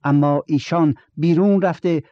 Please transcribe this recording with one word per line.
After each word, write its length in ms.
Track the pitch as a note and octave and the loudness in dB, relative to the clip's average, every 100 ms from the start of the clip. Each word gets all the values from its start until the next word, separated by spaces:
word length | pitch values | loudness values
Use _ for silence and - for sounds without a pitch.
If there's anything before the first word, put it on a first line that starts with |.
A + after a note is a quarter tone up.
اما 380 | C#3+ C#3+ D3 C#3+ - | -2 0 2 -2 -2
ایشان 480 | C#3+ - E3+ D3+ - _ - | -4 -2 0 0 -2 _ -4
بیرون 460 | E3+ E3+ G3+ G3 | 0 2 2 2
رفته 400 | F3+ E3 F3 D#3+ - | 0 -2 -4 -4 -6